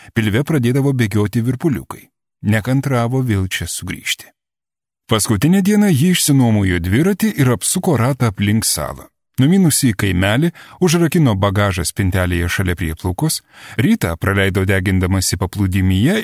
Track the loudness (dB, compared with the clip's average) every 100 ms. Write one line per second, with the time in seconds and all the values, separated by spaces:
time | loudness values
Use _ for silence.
0 | -6 -2 0 0 0 0 2 0 0 0
1 | 0 0 0 -2 -2 -2 -2 -2 -6 -18
2 | _ _ _ _ -2 0 0 -2 0 -2
3 | 0 -2 0 0 -2 -6 -8 -10 -10 -10
4 | -8 -8 -10 _ _ _ _ _ _ _
5 | -2 -2 0 0 2 2 2 2 4 4
6 | 2 2 2 4 4 2 2 0 0 2
7 | 2 0 -2 0 0 0 -2 -2 0 0
8 | 0 0 -2 0 0 0 -2 -4 -6 -10
9 | -18 _ _ 0 2 4 4 2 0 0
10 | -2 0 0 0 -2 -4 -20 -2 0 2
11 | 2 2 2 2 0 0 0 -2 -6 -2
12 | -2 0 0 -2 -2 -2 -2 -2 -6 -4
13 | -6 -4 -4 -4 _ -20 -12 -2 0 0
14 | -2 -2 -2 0 0 0 0 0 0 0
15 | 0 0 -2 -4 -4 -2 -2 0 2 2
16 | 2 0